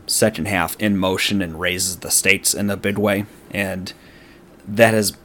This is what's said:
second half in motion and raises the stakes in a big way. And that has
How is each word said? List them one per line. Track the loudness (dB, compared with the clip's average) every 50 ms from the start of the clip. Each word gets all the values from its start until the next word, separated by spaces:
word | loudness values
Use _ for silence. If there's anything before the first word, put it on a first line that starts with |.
| -8
second | -4 -2 2 2 2 0 0 -4 -2
half | 0 0 0 -2 -2 -2
in | 0 0 0 2
motion | 0 0 0 0 -2 0 0 0
and | -2 -2 -4 -4
raises | -2 -2 -2 0 -2 -4 -6 -6
the | -6 -2
stakes | -2 0 4 4 2 2 2 -2 -2
in | 0 0 -2
a | -2 -2
big | -2 -2 0 0
way. | 2 2 2 0 -2 -6 -10 -20 -18 -10
And | -6 -4 -4 -4 -4 -6 -8 -10 -14 -16 -20 -20 -20 -20 -20 -20 -20 -20 -20 -20 -20 -20 -14 -6
that | 4 4 6 6 6
has | 4 2 0 -4 -8 -6